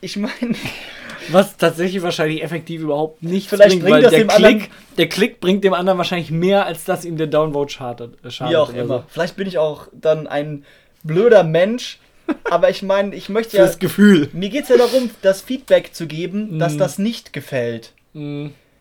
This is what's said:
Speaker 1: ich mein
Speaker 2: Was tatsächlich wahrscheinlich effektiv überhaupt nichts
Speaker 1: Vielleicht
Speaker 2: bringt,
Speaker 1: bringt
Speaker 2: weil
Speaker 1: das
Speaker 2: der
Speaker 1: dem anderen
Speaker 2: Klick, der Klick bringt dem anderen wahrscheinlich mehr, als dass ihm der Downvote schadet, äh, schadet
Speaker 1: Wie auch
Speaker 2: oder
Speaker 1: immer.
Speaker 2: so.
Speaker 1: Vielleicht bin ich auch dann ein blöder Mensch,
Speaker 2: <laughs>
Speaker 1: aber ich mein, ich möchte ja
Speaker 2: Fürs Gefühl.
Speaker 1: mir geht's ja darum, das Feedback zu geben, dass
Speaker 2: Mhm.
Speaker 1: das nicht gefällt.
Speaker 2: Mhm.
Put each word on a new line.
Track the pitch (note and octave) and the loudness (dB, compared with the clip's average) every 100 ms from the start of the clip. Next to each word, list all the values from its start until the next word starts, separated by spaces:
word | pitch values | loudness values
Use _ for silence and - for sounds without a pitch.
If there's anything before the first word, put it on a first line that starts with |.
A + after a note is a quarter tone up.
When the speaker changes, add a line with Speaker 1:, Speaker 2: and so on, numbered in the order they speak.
Speaker 1:
ich | F#3 G3+ | -10 -6
mein | G#3+ - A#3+ - - - - - - - - | -6 -6 -6 -6 -8 -12 -14 -16 -16 -16 2
Speaker 2:
Was | E3+ G3+ - | 4 4 2
tatsächlich | E3 D#3+ F#3 F#3+ | 0 0 -2 -2
wahrscheinlich | F3 E3 D#3 D#3 | -4 -2 -2 -2
effektiv | E3 E3 E3 E3 | -6 -8 -8 -8
überhaupt | D#3 C#3+ D#3 - | -4 -2 -4 -6
nichts | E3 F#3+ - | -4 -4 -2
Speaker 1:
Vielleicht | G3 G3 | 0 0
Speaker 2:
bringt, | F#3 | 0
Speaker 1:
bringt | F3 D3+ | 2 4
Speaker 2:
weil | |
Speaker 1:
das | A#3 | 6
Speaker 2:
der | D#3 | 4
Speaker 1:
dem | A3 | 4
anderen | G3+ A3 G#3+ | 6 6 4
Speaker 2:
Klick, | - - - - | -2 -14 -8 -2
der | E3 | -2
Klick | F3+ A3+ - | 0 -2 0
bringt | F3+ G3+ | 0 2
dem | G3 | 2
anderen | F3 F#3 F#3 | 2 0 0
wahrscheinlich | E3+ F3+ C#3+ | 0 -4 -4
mehr, | D#3+ F3+ G3 F3+ | -2 2 2 0
als | E3 - | -4 -6
dass | F3+ F3 | -6 -6
ihm | D#3+ | -4
der | D#3 | 0
Downvote | D3+ D#3 C#3+ C#3+ | 0 0 -2 -4
schadet, | - B2+ A#2+ A#2+ - A#2+ | -6 -10 -10 -14 -16 -16
äh, | |
schadet | - D3 | -8 0
Speaker 1:
Wie | D#3+ | 2
auch | C#3+ | 2
Speaker 2:
oder | A#2+ | -2
Speaker 1:
immer. | A#2+ B2 | -4 -4
Speaker 2:
so. | - | -6
Speaker 1:
Vielleicht | D#3 E3+ - | -6 -6 -4
bin | F#3+ | -6
ich | E3 | -2
auch | D#3 D3 - | -2 -4 -14
dann | - D#3 D#3 D3+ | -4 0 0 -2
ein | D3 D3 C#3+ - _ _ _ | -6 -6 -8 -14 _ _ _
blöder | D#3 D#3+ A#3+ G#3+ | -2 2 6 6
Mensch, | E3 D#3+ F#3+ B3 - - _ _ - | 6 2 2 0 -8 -14 _ _ -8
Speaker 2:
<laughs> | - A3+ | -6 -2
Speaker 1:
aber | E3+ F3+ | 2 2
ich | F#3 | 0
mein, | F#3+ G3 G3 | 0 0 -2
ich | - - | -6 -6
möchte | G#3 A3+ G3+ | -6 0 4
ja | F#3+ | 4
Speaker 2:
Fürs | - | 2
Gefühl. | F3+ - G#3 F3+ C3+ | -2 4 6 6 4
Speaker 1:
mir | E3 G3 | -4 -6
geht's | C4 C#4+ | -4 2
ja | A#3+ | 4
darum, | A#3+ B3+ A#3+ - | 4 2 0 0
das | G3 F#3+ | 0 0
Feedback | - C4+ - F3+ - | -4 -10 2 2 2
zu | - D#3+ | -8 -10
geben, | D#3 F3 G3+ G#3+ D#3 | -8 -6 -6 -6 -2
dass | E3 | -2
Speaker 2:
Mhm. | D3 | 0
Speaker 1:
das | C#3 - | -2 -2
nicht | G#3 A3+ - | -4 -6 -10
gefällt. | C#3+ - C3 A#2+ A2+ - _ _ | -14 -8 -4 -4 -6 -12 _ _
Speaker 2:
Mhm. | D#3 D3 D3 D3 - _ _ | -14 -10 -8 -10 -14 _ _